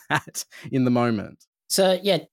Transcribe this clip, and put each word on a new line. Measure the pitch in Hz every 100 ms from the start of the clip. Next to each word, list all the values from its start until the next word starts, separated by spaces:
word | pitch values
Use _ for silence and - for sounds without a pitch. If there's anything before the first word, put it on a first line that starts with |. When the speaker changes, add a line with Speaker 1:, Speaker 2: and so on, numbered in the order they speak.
| -
Speaker 1:
that | 151 - - - - 123
in | 131
the | 127
moment. | 120 120 107 92 - _ _ -
Speaker 2:
So, | - 190 185
yeah, | 196 160 -